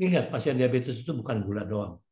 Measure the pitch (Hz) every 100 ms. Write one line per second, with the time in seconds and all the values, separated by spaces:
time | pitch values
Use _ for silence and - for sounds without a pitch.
0 | 185 170 - 127 147 127 127 127 123 117
1 | 170 135 110 110 98 104 95 104 87 87
2 | _